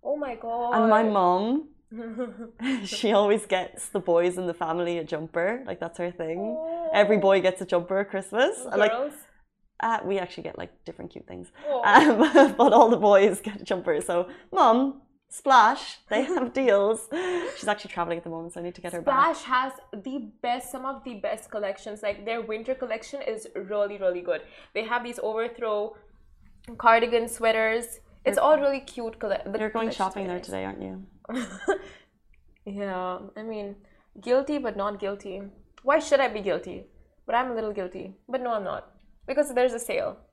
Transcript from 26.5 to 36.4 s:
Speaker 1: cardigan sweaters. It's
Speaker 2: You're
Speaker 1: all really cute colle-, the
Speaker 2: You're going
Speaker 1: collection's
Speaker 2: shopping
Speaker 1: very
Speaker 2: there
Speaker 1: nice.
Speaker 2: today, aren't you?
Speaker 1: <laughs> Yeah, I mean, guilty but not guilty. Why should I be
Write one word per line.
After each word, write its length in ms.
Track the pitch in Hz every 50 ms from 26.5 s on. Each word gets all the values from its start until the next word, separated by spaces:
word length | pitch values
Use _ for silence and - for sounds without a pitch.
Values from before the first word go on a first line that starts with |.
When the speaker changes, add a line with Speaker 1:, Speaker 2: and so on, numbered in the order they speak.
| - - _ - 233 220
Speaker 1:
cardigan 500 | - 233 226 226 226 240 233 233 226 233
sweaters. 580 | 233 - 226 226 220 220 220 220 220 233 233 - - - - _ _ _ -
It's 120 | - 202 -
Speaker 2:
You're 80 | -
Speaker 1:
all 140 | 277 311 302
really 200 | 277 277 277 269
cute 400 | 269 - - - 233 226 220 -
colle-, 240 | - 214 196 - - - 196
the 60 | 220
Speaker 2:
You're 100 | 214 214 214 233
going 120 | 226 220
Speaker 1:
collection's 60 | 220
Speaker 2:
shopping 320 | - 196 190 190 208 196 185
Speaker 1:
very 0 |
Speaker 2:
there 100 | 180 180
Speaker 1:
nice. 80 | -
Speaker 2:
today, 200 | - 190 190 190
aren't 160 | 190 196 - - -
you? 80 | 190 190 190 - _ - _ -
Speaker 1:
<laughs> 500 | 226 262 240 190 185 196 - - 302 - - - - - _ _ _ _ _ _ _ _ _ _ _ _ _
Yeah, 540 | 208 196 196 202 196 190 185 185 180 185 185 202 196 _
I 80 | 214 220
mean, 320 | 226 226 214 208 202 202 - _ _ _ _ _ _ _ -
guilty 360 | 196 240 247 262 277 277 302 294
but 200 | 262 226 202 196
not 220 | 196 208 208 196
guilty. 420 | 208 196 202 202 - 202 185 190 202 202 - - - _ _ - _
Why 160 | 262 277 320
should 220 | 320 - 294 269
I 80 | 277 247
be 120 | 214 214